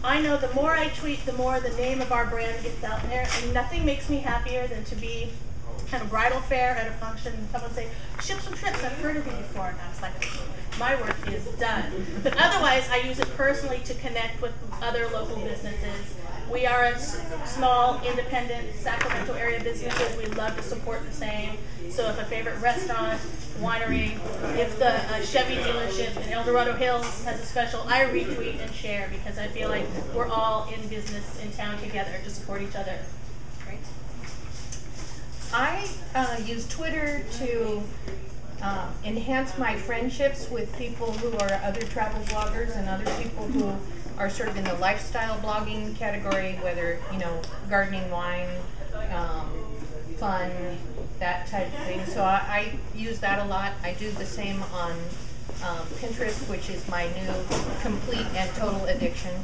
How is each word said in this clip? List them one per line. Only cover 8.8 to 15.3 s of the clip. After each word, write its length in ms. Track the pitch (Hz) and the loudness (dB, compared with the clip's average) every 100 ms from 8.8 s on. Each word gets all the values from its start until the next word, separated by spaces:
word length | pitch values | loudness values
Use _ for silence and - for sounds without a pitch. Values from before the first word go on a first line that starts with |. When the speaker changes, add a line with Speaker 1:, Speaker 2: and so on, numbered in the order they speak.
Speaker 1:
I've 100 | 254 | -2
heard 240 | 302 294 302 | 0 0 0
of 80 | 285 | 0
you 60 | |
before." 340 | - - 202 185 | -2 -2 -2 -2
And 100 | 180 | -2
I 100 | 185 | -4
was 120 | - | -2
like, 280 | 185 - - - - - - - | -2 -2 -2 -4 -4 -4 -2 0
"My 160 | 240 269 | 2 2
work 200 | 214 - - | 2 -2 0
is 180 | 214 196 - | -2 -2 0
done." 240 | 226 220 - 185 190 185 | 0 0 0 -2 -2 0
But 120 | 269 269 | 2 6
otherwise, 500 | 339 370 302 262 254 | 6 6 6 4 4
I 80 | 247 | 2
use 220 | 254 254 | 2 0
it 100 | 269 - | 0 2
personally 440 | 277 277 277 247 - | 2 4 0 -2 -2
to 80 | 247 | -2
connect 460 | 262 233 226 - | -2 -2 -2 0
with 120 | 233 - - - | -2 -2 -2 -2
other 260 | 233 233 233 | 0 0 0
local 260 | 220 220 | 0 -2